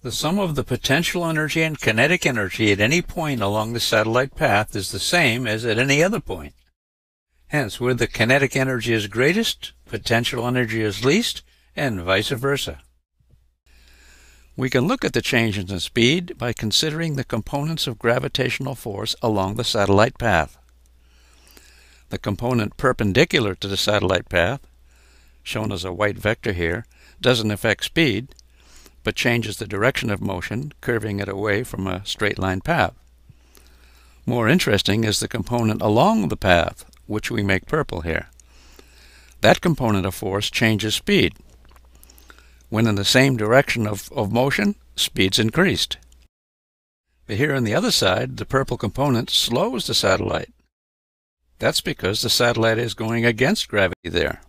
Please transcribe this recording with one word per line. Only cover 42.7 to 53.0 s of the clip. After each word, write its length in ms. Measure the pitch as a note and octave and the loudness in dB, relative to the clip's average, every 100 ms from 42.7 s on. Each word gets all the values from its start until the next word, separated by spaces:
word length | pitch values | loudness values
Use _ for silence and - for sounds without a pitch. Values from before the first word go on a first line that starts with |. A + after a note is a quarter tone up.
| A2 A2+ | 0 2
in 80 | |
the 120 | G2+ G2 | 2 2
same 300 | B2+ C3 B2 | 4 4 2
direction 520 | G#2+ B2 C#3 - G#2 | 4 4 4 -2 -2
of, 240 | G2+ - | -4 -8
of 200 | C#3 G#2 | -4 0
motion, 440 | A2+ C3+ - G3+ - - - | 2 2 2 0 -2 -10 -6
speed's 440 | - - F#2+ - | -4 2 2 2
increased. 580 | A2 D3 F#3+ G2+ - - - - _ _ _ _ _ _ _ _ _ _ _ | 0 2 2 2 -2 -6 -16 -20 _ _ _ _ _ _ _ _ _ _ _
But 120 | G2+ | -2
here 180 | D3 C#3 | 0 0
on 80 | |
the 100 | A#2 | 0
other 160 | A2+ A#3 | 0 0
side, 480 | - G2+ F2+ B2+ B2 | 2 2 0 -2 -8
the 80 | G#2+ | -2
purple 320 | C3 C3+ A#2+ | -2 0 -2
component 540 | A2 - C#3+ A#2+ B2 | -4 -2 0 0 0
slows 560 | - - A#2 G3+ B3+ - | -2 0 0 0 -2 -2
the 80 | G#2+ | 0
satellite. 580 | - F#2+ G2 - - _ _ _ _ _ _ _ _ _ _ _ | 2 0 0 -4 -6 _ _ _ _ _ _ _ _ _ _ _
That's 240 | A2+ - | -2 0
because 400 | - - F2+ G#2 | -4 -4 -2 -2
the 80 | A2+ | 0
satellite 480 | - A#2+ A#2 A2+ A2+ | 2 2 4 2 2
is 160 | A#2 | -2
going 320 | - | -4